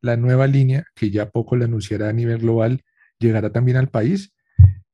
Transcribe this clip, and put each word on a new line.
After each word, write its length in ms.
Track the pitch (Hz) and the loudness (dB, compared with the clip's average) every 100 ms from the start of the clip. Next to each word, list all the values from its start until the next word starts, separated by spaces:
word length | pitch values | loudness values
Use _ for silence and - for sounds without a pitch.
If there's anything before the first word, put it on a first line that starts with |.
La 140 | 123 120 | -4 -2
nueva 280 | 123 127 135 | 2 2 2
línea, 380 | 139 131 135 - | 2 2 0 -6
que 160 | - 110 | -6 -4
ya 200 | 101 104 | -2 -4
poco 260 | 117 113 123 | -4 -2 -2
la 80 | |
anunciará 460 | 120 113 101 104 104 | -2 -4 -6 -6 -4
a 20 | |
nivel 260 | 113 117 113 | -4 -4 -2
global, 440 | 113 113 113 131 _ _ _ - | 0 0 0 -2 _ _ _ -4
llegará 320 | 117 110 104 | -2 0 -2
también 280 | 110 123 123 | -2 0 0
al 100 | 135 | -2
país. 460 | 117 110 196 - _ _ - - - - | -2 -2 -2 -6 _ _ 4 4 4 -12